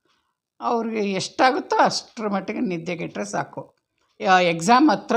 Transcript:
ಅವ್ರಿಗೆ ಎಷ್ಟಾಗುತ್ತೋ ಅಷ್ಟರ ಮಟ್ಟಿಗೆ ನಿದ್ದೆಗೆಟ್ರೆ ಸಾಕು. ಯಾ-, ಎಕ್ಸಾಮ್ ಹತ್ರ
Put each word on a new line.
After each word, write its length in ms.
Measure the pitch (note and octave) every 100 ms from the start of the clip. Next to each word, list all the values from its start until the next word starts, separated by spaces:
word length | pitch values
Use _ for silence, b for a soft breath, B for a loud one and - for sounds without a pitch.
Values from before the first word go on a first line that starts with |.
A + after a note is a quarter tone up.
| _ _ _ _ _ _
ಅವ್ರಿಗೆ 500 | A#3 A#3 A3+ A3 G3+
ಎಷ್ಟಾಗುತ್ತೋ 680 | F#3+ - - C4 D4+ F#4 A4
ಅಷ್ಟರ 500 | A#3 - - - G#3+
ಮಟ್ಟಿಗೆ 320 | G3 F#3+ A3+
ನಿದ್ದೆಗೆಟ್ರೆ 680 | A#3+ E3+ E3+ E3 E3 - G3+
ಸಾಕು. 500 | G#3+ - - - _ _ _ _ _
ಯಾ-, 220 | G#3 F#3
ಎಕ್ಸಾಮ್ 460 | F3 E3+ E3+ B3 D4
ಹತ್ರ 260 | G3 -